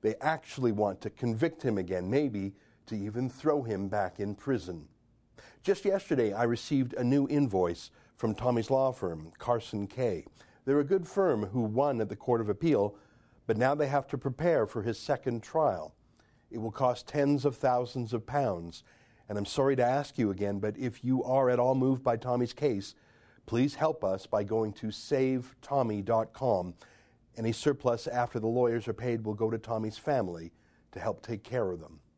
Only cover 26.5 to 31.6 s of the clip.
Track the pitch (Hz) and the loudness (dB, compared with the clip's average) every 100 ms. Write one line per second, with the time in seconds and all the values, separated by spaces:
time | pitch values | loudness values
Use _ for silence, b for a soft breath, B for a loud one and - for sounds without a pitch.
26.5 | 101 90 85 b b b b _ - 123 | 2 0 -10 b b b b _ -4 -2
27.5 | 117 156 139 127 117 - 120 120 123 110 | 2 0 2 0 0 -2 -2 -2 -2 0
28.5 | 120 120 117 113 104 123 117 107 104 110 | 2 2 2 -4 -4 -2 -2 -2 -2 -2
29.5 | 110 110 113 110 - - 139 95 85 82 | -2 -4 -4 -4 -6 -2 0 0 -6 -12
30.5 | _ b b b 95 95 98 - 110 - | _ b b b -8 -6 -6 -8 -10 -6
31.5 | 123 | -2